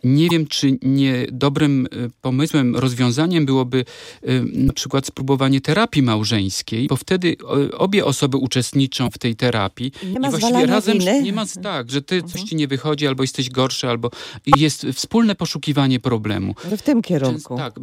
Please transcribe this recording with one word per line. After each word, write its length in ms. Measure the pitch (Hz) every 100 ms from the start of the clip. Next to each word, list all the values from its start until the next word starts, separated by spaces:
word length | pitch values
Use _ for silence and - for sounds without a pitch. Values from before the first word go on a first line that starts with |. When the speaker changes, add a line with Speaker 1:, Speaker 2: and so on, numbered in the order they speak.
Speaker 1:
nie 240 | 127 139 170
wiem, 180 | 165 147
czy 320 | - 139 131
nie 440 | 131 135 135 127 -
dobrym, 540 | 127 139 139 151 135 127
y, 240 | - 120 -
pomysłem, 540 | 131 127 156 151 127 120
rozwiązaniem 680 | 131 120 123 120 165 175 139
byłoby, 380 | 131 127 131 120 - - - -
y, 140 | 127 -
na 200 | - 131
przykład 340 | - 131 139 -
spróbowanie 540 | - 131 135 135 135
terapii 420 | 143 165 226 151
małżeńskiej, 840 | 127 107 104 110 95 - - 113 131
bo 100 | 135
wtedy, 400 | - 185 180 -
o-, 340 | - 139 139 -
obie 260 | 190 196
osoby 320 | - 135 143 135
uczestniczą 760 | 127 135 123 139 135 - 120
w 80 | -
tej 180 | 123 113
terapii 560 | 127 113 98 - 123 -
Speaker 2:
Nie 180 | 190 233
ma 60 | 269
Speaker 1:
i 20 |
właściwie 200 | - 226
Speaker 2:
zwalania 240 | 247 254
Speaker 1:
razem 240 | 214 214 208
Speaker 2:
winy? 240 | 180 269
Speaker 1:
nie 100 | 262
ma 140 | 214 208
z-, 160 | 185
tak, 280 | 190 156 120
że 120 | 139
ty 200 | 143 180
coś 80 | 175
Speaker 2:
Mhm. 160 | 185 208
Speaker 1:
ci 80 | 160
nie 120 | 143
wychodzi 380 | 135 151 147 143
albo 160 | 135
jesteś 280 | 131 - 127
gorszy, 380 | 127 131 - 131
albo 220 | 120 120 - - - -
i 140 | 143
jest 260 | 151 - 131
wspólne 400 | 127 - 226 226
poszukiwanie 680 | 196 170 156 151 143 135 127
problemu. 540 | 131 113 107 95 98 95 175
Speaker 2:
Że 60 | 208
w 60 |
tym 200 | - 247
kierunku. 540 | - 165 131 135 - 127
Speaker 1:
Częst-, 160 | 131 135